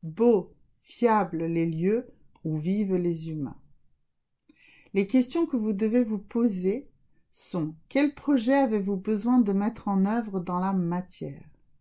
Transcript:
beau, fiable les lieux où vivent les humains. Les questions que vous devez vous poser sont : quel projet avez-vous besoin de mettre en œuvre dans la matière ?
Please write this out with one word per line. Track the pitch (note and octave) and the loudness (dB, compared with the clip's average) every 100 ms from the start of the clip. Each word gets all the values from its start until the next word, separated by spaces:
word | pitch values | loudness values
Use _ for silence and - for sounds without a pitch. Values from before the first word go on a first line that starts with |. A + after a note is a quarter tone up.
beau, | D#3+ E3 A#3+ G#3 - - _ _ | -8 2 4 4 0 -14 _ _
fiable | - - A#3 G#3+ F3 D#3+ E3 | -16 0 2 2 0 -2 -2
les | E3 E3+ | 0 0
lieux | D#3+ F3+ A3+ - - - _ | 0 0 0 -4 -16 -20 _
où | D#3+ D#3 | -6 -4
vivent | D#3+ G3+ G3 F#3 | -2 -2 0 0
les | F3 E3 D#3+ | 0 -4 -6
humains. | D#3 C3+ - - - _ _ _ _ _ _ _ _ _ _ _ | -8 -8 -10 -20 -20 _ _ _ _ _ _ _ _ _ _ _
Les | G3 G3 | -2 2
questions | C4 B3 E4+ E4 | 2 2 0 0
que | B3 | 0
vous | G#3+ | -2
devez | G3 G#3+ B3 | 0 2 2
vous | A3+ G#3+ | 0 -2
poser | - A#3 A#3 F#3 F#3 A#3 - _ _ _ _ | -4 0 0 0 -2 -2 -6 _ _ _ _
sont : | - - F3+ D#3 - _ | -20 -8 -4 -4 -8 _
quel | C4+ C#4+ | 0 0
projet | - - C#4 A3 C#4 | 0 0 0 4 2
avez-vous | C4 G#3+ F#3+ G3 | 2 0 -2 -4
besoin | G3+ G#3+ A3+ B3+ | -2 -2 2 2
de | G3+ | 4
mettre | G3 G#3 A3+ - | 2 0 -4 -2
en | G3 G3 | 0 2
œuvre | A#3 G#3+ F#3+ | 0 -2 -6
dans | F3 F3+ | -4 -4
la | F#3 | -2
matière ? | F#3+ E3+ F3+ F#3 - D3+ C#3+ - - _ _ | -2 -2 -4 -6 -12 -12 -12 -18 -20 _ _